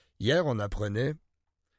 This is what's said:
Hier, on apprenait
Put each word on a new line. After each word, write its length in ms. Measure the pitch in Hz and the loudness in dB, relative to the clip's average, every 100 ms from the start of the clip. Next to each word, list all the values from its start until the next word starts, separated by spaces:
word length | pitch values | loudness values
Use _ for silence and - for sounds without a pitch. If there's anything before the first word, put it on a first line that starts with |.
| _ - | _ -2
Hier, 240 | 104 170 151 | 2 2 2
on 120 | 113 | 0
apprenait 560 | 101 - 104 104 139 151 _ _ _ _ _ | -2 -2 -2 0 -2 -4 _ _ _ _ _